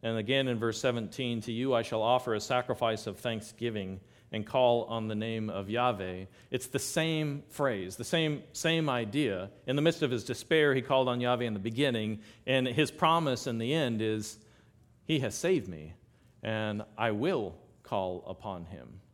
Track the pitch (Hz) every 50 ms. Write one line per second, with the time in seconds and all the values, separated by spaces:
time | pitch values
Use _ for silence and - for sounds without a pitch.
0 | - 113 113 113 104 101 131 135 135 131 123 110 117 113 110 - - 131 120 117
1 | 110 101 - - 131 120 120 113 104 - 113 113 123 135 127 117 113 - 117 110
2 | 107 113 123 127 - 127 110 107 - - 131 123 120 - 123 - 123 113 110 104
3 | - 110 98 - - 123 113 110 107 - - - 113 117 110 107 98 92 95 92
4 | - - - - _ _ - 110 104 - - 131 127 120 120 120 110 - 113 113
5 | 110 107 110 107 110 113 113 113 110 107 87 98 98 98 107 120 123 127 113 98
6 | 95 92 90 90 95 98 - - - _ - 127 - - - 135 - - - 170
7 | 160 160 160 156 156 147 139 143 - - - - 147 135 113 98 92 90 95 -
8 | 117 - - 165 160 156 147 139 - - - - - 165 165 165 160 147 127 120
9 | 117 104 104 147 151 117 98 90 92 101 - - - - 131 143 151 165 160 -
10 | 156 127 127 113 - - 127 - - - 170 160 151 147 135 131 123 - 143 135
11 | 131 123 123 123 123 123 123 117 120 117 107 101 95 117 113 120 147 139 120 113
12 | 107 107 110 107 - - - - _ - 131 131 127 127 117 147 156 - - -
13 | - 160 165 170 165 143 127 117 - 135 117 113 113 120 147 165 151 123 113 107
14 | 110 110 110 110 107 - - - - - - _ _ - _ _ _ _ _ _
15 | _ - 160 147 127 110 98 - - 170 190 151 101 92 87 78 76 80 85 -
16 | - _ _ _ _ _ _ _ - 110 110 110 107 107 104 104 104 - - -
17 | 110 113 107 104 123 175 190 139 107 92 85 - - - - _ _ - - 104
18 | 95 92 90 90 - - 95 - - 110 95 87 85 82 95 73 62 58 73 95
19 | - _